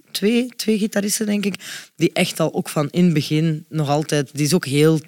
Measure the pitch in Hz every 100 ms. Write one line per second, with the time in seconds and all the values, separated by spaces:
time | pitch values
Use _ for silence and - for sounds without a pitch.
0 | _ - 202 240 247 - - 220 220 202
1 | 202 - 208 208 196 - - - - -
2 | 165 - 180 - 156 - - 160 143 175
3 | 180 160 131 156 165 156 - 156 143 147
4 | 156 151 131 139 147 175 - 143 156 160